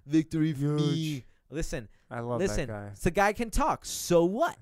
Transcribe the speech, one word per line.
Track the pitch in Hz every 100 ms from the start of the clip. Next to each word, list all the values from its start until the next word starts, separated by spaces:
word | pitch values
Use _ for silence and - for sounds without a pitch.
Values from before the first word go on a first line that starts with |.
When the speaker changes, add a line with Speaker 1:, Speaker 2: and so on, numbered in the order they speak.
| -
Speaker 1:
victory | 156 156 160 156
for | 139 143
me." | 151 147 160
Speaker 2:
Huge. | 156 143 - _ _
Speaker 1:
Listen, | 143 - 160 107 - _
Speaker 2:
I | 120
love | 120 120
Speaker 1:
listen. | 190 107 139
Speaker 2:
that | 104 101
guy. | 101
Speaker 1:
So |
the | 180
guy | 175 202
can | 208 233
talk. | 214 285 147 -
So | - - 175 170
what? | 208 330 -